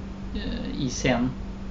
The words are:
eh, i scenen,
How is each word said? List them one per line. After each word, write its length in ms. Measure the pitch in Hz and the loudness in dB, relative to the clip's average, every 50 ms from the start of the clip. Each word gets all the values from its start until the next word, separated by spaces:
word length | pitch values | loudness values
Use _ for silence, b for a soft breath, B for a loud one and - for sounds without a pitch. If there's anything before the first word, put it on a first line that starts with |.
| - - - - - - - | -6 -8 -8 -8 -6 -4 -4
eh, 320 | 214 233 240 - - - - - 147 | -4 -2 -2 -2 -2 -2 -2 0 0
i 100 | 135 123 | 0 0
scenen, 420 | - - - 135 120 117 123 131 - - - - - - - - | 0 2 4 4 6 6 4 2 0 -2 -4 -6 -6 -6 -4 -2